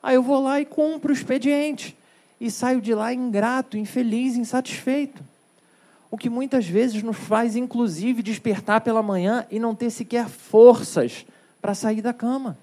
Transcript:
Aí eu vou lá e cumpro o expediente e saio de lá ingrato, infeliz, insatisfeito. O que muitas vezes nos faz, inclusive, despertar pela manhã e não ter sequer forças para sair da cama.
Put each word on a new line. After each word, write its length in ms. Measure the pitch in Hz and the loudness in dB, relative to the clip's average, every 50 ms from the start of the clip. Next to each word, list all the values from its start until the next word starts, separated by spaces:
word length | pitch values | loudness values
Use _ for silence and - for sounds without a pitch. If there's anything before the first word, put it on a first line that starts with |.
Aí 120 | - 262 254 | 2 4 2
eu 80 | 254 | 2
vou 220 | 247 254 285 269 269 | 4 2 0 0 0
lá 180 | 262 277 285 | 0 0 -2
e 40 | 294 | -2
cumpro 440 | 294 - - 302 311 320 302 - 285 | -4 0 0 0 0 0 -4 -2 -2
o 40 | 285 | -2
expediente 800 | 254 - - 254 269 233 277 285 285 294 302 285 - - - - _ _ _ _ _ _ _ _ _ | -2 -2 -4 -4 0 0 0 0 0 0 -2 -6 -8 -12 -18 -18 _ _ _ _ _ _ _ _ _
e 120 | 233 233 | -8 -8
saio 280 | 196 - 247 247 262 254 | -6 -2 -2 0 0 0
de 140 | 202 226 226 | 0 -2 -2
lá 180 | 208 214 233 | -2 -2 -4
ingrato, 680 | 247 247 254 247 208 202 214 233 254 262 254 - - 214 | -4 -4 -4 -2 0 0 0 0 0 -2 -4 -6 -6 -8
infeliz, 560 | 214 208 - 247 247 226 214 233 254 262 240 | -8 -4 -4 -2 -2 0 -2 -2 -2 -2 -2
insatisfeito. 880 | 247 226 214 - 254 254 - - - - 254 262 285 285 277 - - 139 - _ _ _ _ _ _ _ _ _ _ _ _ _ _ _ _ | -2 -4 -2 -2 -4 -4 -4 -12 -8 -4 -2 -2 -2 -4 -6 -10 -18 -20 -20 _ _ _ _ _ _ _ _ _ _ _ _ _ _ _ _
O 80 | - 214 | -14 -6
que 100 | - 240 | -6 -4
muitas 380 | 233 247 269 269 277 254 208 | -4 -4 -4 0 0 -2 0
vezes 340 | 165 170 208 240 254 214 214 | 2 2 2 2 2 0 -4
nos 160 | 208 226 214 | -4 -4 -6
faz, 380 | - - - 214 220 233 233 214 | -8 -2 0 0 0 2 0 -2
inclusive, 680 | 240 247 247 - 240 240 208 160 156 196 247 254 226 | -2 -4 -2 -2 -2 -2 0 -2 -2 -2 -2 -2 -2
despertar 600 | 202 208 220 - - 233 202 - - - 208 220 | -4 -6 -8 -4 -2 -2 -2 -2 0 0 0 2
pela 200 | 220 240 220 226 | 2 2 0 0
manhã 420 | 214 208 196 180 175 196 226 247 - - | 0 0 -2 0 0 0 0 -2 -4 -6
e 80 | 202 | -6
não 160 | 220 233 233 220 | -4 -4 -4 -4
ter 160 | - 240 233 | -2 -4 -6
sequer 400 | 220 - 240 - 240 240 233 - | -4 -6 -10 -4 -4 -4 -4 -4
forças 960 | - - - - - 220 233 247 233 214 - - - 165 120 120 - - - - _ - _ _ _ _ | -10 -18 -12 4 8 12 12 12 10 10 0 -4 -2 -2 -2 -2 -4 -10 -20 -20 _ -20 _ _ _ _
para 140 | - 202 202 | -6 -6 -6
sair 300 | - - 220 214 214 214 | -2 -2 -2 -2 -2 -4
da 100 | 247 240 | -6 -6
cama. 420 | 240 226 240 254 269 269 226 151 - | -4 -4 -4 -4 -4 -6 -8 -10 -12